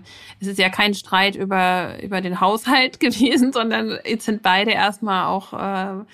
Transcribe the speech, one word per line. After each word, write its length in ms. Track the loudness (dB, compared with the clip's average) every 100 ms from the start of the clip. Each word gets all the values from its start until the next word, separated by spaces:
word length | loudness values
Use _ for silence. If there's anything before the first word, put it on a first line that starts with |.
| -10 -20 -20 -10
es 80 | -6
ist 120 | 0
ja 80 | 0
kein 260 | 2 0
Streit 400 | 0 0 2 2
über, 640 | 0 -2 2 2 0 -4 -8
über 200 | -6 -4
den 200 | -4 0
Haushalt 600 | 2 2 2 2 2 0
<laughs> 0 |
gewesen, 520 | 0 2 2 4 2
sondern 460 | 2 -2 -2 -4 -6
jetzt 220 | -4 -4 -4
sind 160 | -2
beide 280 | 2 2 2
erstmal 560 | 2 0 -2 -4 -2 0
auch, 260 | -4 -6
äh, 520 | -8 -4 -4 -6 -8 -14